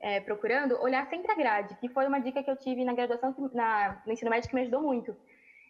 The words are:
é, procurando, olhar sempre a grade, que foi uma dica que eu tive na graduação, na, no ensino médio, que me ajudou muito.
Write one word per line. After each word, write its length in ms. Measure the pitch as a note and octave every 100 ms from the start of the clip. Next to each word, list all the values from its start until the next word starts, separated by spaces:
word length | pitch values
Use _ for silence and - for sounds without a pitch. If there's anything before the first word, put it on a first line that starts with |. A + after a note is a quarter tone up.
é, 200 | G#3 G3+
procurando, 580 | G3 G#3 G#3+ B3+ C#4 A#3+
olhar 240 | B3+ C4 C#4
sempre 260 | E4+ F4+
a 20 |
grade, 420 | G4+ B3+ G#3 G3+ -
que 120 | B3
foi 180 | C4+ C4+
uma 120 | C#4
dica 240 | B3 C4+
que 80 | C4+
eu 60 | C4
tive 280 | C4 B3+
na 80 | B3
graduação, 420 | A#3+ B3 A#3 C4 C4+ C4+
na, 480 | A#3+ A3+ G#3+ G3+ F#3+
no 80 | G#3+
ensino 180 | A#3 A#3
médio, 200 | A#3 A#3+
que 40 |
me 80 | B3+
ajudou 200 | B3+ B3+
muito. 340 | D#4 A#3+ - G3 - - - - -